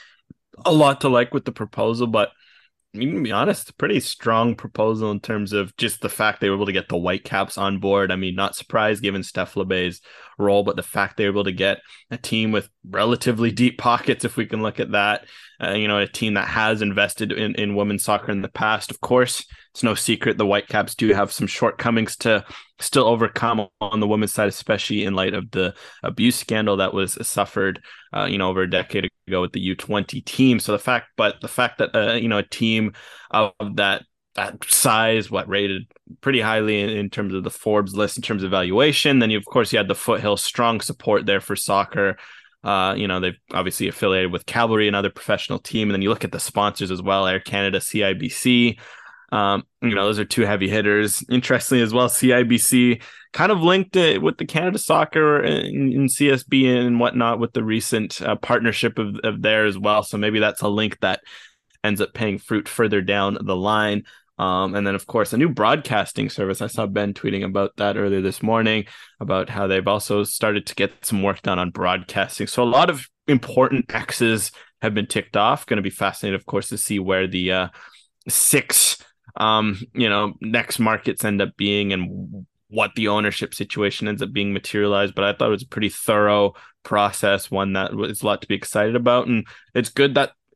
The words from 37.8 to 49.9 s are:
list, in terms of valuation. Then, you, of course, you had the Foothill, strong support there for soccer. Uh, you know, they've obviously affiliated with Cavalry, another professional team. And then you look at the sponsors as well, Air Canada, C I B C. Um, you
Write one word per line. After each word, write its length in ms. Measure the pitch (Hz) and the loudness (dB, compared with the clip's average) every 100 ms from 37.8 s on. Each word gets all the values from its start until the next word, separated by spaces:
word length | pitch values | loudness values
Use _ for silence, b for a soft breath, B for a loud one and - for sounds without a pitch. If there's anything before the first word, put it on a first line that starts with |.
| 98 98 | 0 -2
list, 200 | 104 - | -2 -4
in 60 | |
terms 220 | 117 107 | -4 -4
of 80 | 95 | 0
valuation. 640 | 95 90 101 147 143 151 135 | 0 2 2 4 4 2 4
Then, 120 | 110 | 4
you, 80 | 107 | 0
of 60 | |
course, 280 | - 131 110 | 0 0 2
you 60 | 113 | 0
had 100 | 98 | 0
the 80 | 98 | -2
Foothill, 400 | - 110 104 98 | 0 0 0 0
strong 440 | - - 120 113 | -2 0 0 0
support 460 | - - - 101 104 | -4 -6 0 0 2
there 140 | 98 | -2
for 160 | - 98 | -2 -6
soccer. 600 | - 98 101 - 98 95 B B B B | 0 0 0 0 0 -2 B B B B
Uh, 300 | 101 98 95 95 | -2 0 0 0
you 100 | 101 | -2
know, 140 | 92 | -2
they've 180 | 92 - _ | -2 -6 _
obviously 340 | - 185 - 95 | -4 -4 -2 -4
affiliated 460 | - 101 95 92 | -2 0 2 0
with 120 | 87 | -4
Cavalry, 440 | - 117 117 110 104 | -4 0 2 2 2
another 220 | 101 98 | 0 -2
professional 500 | - - 101 - 98 | -4 -2 -2 -2 -8
team. 280 | - 110 107 | -4 -2 0
And 60 | |
then 80 | 98 | 0
you 60 | 98 | 0
look 160 | 113 | 0
at 80 | 92 | -4
the 80 | 82 | -6
sponsors 500 | - - 104 - 95 | -6 -2 -2 -2 -6
as 100 | 92 | -4
well, 260 | 98 98 92 | -2 0 0
Air 140 | 95 | -2
Canada, 400 | - 101 98 95 | -4 -2 0 -2
C 220 | - 107 | -2 0
I 120 | 98 | 0
B 140 | 95 101 | 0 -4
C. 500 | - 127 123 120 113 B B B B B | -2 4 4 4 0 B B B B B
Um, 340 | 110 101 98 - _ | 0 2 0 -4 _
you 140 | 120 | -2